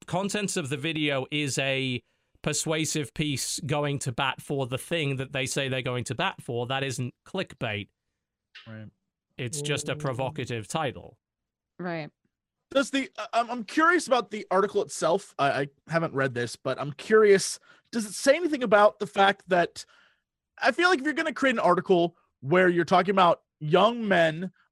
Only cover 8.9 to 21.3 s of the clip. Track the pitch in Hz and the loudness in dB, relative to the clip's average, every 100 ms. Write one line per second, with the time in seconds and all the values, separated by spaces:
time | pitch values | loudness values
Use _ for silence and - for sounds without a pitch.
8.9 | _ _ _ _ - 127 143 143 143 147 | _ _ _ _ -10 -8 -6 -4 -4 -4
9.9 | 147 147 123 131 131 123 117 104 160 147 | -6 -6 -4 -6 -6 -8 -8 -6 -6 -6
10.9 | 90 78 - _ _ _ _ _ - 180 | -8 -16 -20 _ _ _ _ _ -12 -8
11.9 | 165 151 _ _ _ _ _ - 269 254 | -8 -10 _ _ _ _ _ -4 -2 0
12.9 | 269 262 - 208 226 233 247 208 - 320 | -2 -6 -8 -6 -2 -2 -4 -6 2 4
13.9 | 349 - 247 - 214 - 185 202 202 - | 4 2 0 0 -8 -2 0 2 0 -4
14.9 | - 160 185 - - 139 127 143 _ - | -2 0 0 -2 -2 0 0 -4 _ -4
15.9 | 165 165 135 135 120 120 - 135 127 139 | -2 -2 -2 -2 -2 -6 -6 -6 -6 -6
16.9 | 139 - 214 214 196 - - _ _ _ | -8 4 6 8 6 4 -8 _ _ _
17.9 | 233 208 180 277 302 349 294 247 202 208 | -8 -8 -2 2 4 2 -2 2 6 6
18.9 | - 202 202 196 196 - 180 170 - - | 4 -6 2 2 2 0 0 0 -4 -20
19.9 | _ _ _ _ _ _ - 233 247 359 | _ _ _ _ _ _ -4 0 2 4
20.9 | 349 285 302 320 | 2 0 -2 -4